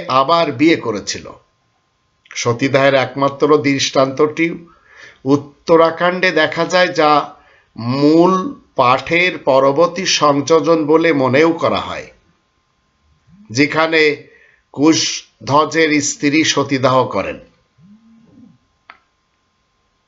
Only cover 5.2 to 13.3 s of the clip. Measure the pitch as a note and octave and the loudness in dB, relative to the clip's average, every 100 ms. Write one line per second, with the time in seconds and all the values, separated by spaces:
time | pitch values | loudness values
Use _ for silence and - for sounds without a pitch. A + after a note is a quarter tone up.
5.2 | C3+ C#3+ - _ - E3 E3 E3 F3 F3+ | -2 -2 -2 _ 2 4 4 0 -2 0
6.2 | F#3 D#3 D3+ E3 E3 F3+ F3+ D3+ D3+ D3 | -2 0 -2 -2 -2 0 0 2 2 2
7.2 | D#3 - _ _ _ - A#2+ C3+ D3 E3 | 0 -12 _ _ _ -10 -6 0 4 4
8.2 | F3+ F#3 D3 B2+ _ - B2 C3 C3 E3+ | 4 2 -4 -12 _ -2 0 0 0 -2
9.2 | F3+ D#3 C#3 C3+ C#3 C#3 E3+ F3 F3+ - | 0 -2 0 2 2 2 0 -2 -4 0
10.2 | D3 C#3+ C3+ D#3+ D3 E3 C#3+ D#3+ E3 C#3+ | 0 0 2 0 2 0 2 2 2 0
11.2 | B2+ C3 E3 - B2 F#2+ F2 D#2+ - _ | 2 2 2 0 -2 -2 -6 -12 -14 _
12.2 | _ _ _ _ _ _ _ _ _ _ | _ _ _ _ _ _ _ _ _ _
13.2 | _ | _